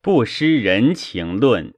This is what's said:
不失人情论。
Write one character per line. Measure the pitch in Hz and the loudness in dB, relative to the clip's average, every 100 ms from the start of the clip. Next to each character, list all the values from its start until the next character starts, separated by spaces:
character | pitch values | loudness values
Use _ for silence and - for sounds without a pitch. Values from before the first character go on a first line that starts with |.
不 | - 180 | 2 0
失 | 117 - 156 156 | 0 -2 0 0
人 | 98 95 131 | 2 2 2
情 | 175 - 90 85 92 | 0 -8 -8 -6 0
论。 | 135 101 73 | 2 0 -4